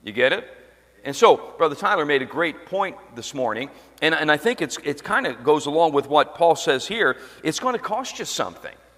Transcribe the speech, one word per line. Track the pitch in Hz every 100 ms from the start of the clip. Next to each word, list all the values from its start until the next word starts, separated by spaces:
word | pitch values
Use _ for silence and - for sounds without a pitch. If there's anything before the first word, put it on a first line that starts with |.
You | 104
get | 107 127
it? | 190 - - - _ _ _
And | 131 139
so, | 226 147 - -
Brother | 160
Tyler | 143 196 196 147
made | 143
a | 127
great | 135 170 - -
point | 190 196 - - 117
this | 113
morning, | 143 123 107 139 - - -
and, | 156
and | 160 151
I | 151
think | 214 247
it's, | - -
it's | - -
kinda | - 220 247
goes | 117 123 151 143
along | 156 165
with | 143 143
what | 147 135 -
Paul | 170 151
says | - 135 -
here. | 226 160 123 - -
It's | 156 156
gonna | 254 240
cost | - 214 262 -
you | -
something. | - 92 90 - - _